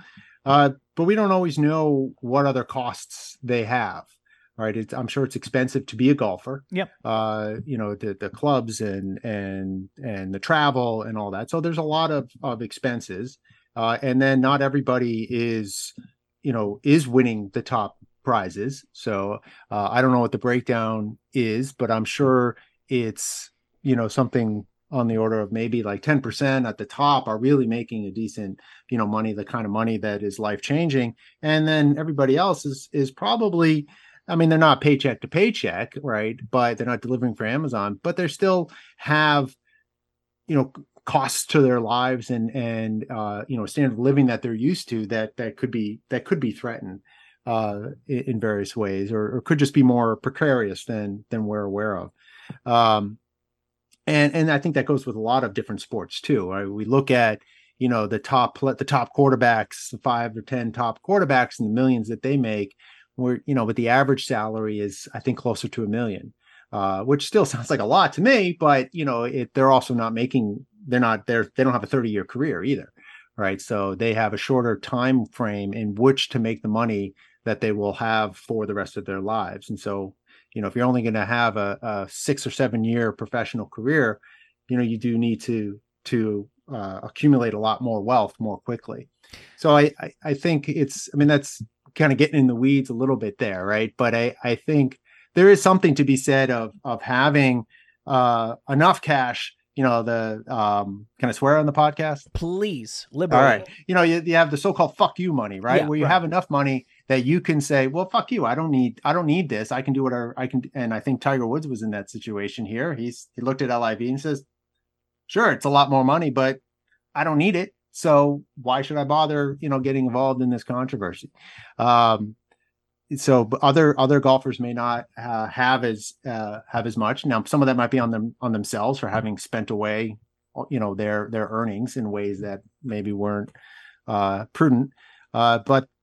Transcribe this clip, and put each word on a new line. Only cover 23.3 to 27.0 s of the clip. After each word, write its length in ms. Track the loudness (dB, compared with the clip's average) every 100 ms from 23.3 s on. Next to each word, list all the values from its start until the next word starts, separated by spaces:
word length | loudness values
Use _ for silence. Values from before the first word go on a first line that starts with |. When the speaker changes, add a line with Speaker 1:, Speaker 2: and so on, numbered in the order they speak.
| -10 -14 _ _ _
Speaker 1:
you 120 | -2 0
know, 120 | 0
something 580 | 0 0 0 0 -4 -8 _ _
on 180 | -4 0
the 100 | 0
order 240 | 0 0
of 100 | -2
maybe, 320 | -4 -2 -2
like, 180 | -4 -4
ten 200 | 0 0
percent 440 | -2 -4 -2 0 -2
at 120 | -6
the 80 | -10
top 420 | 0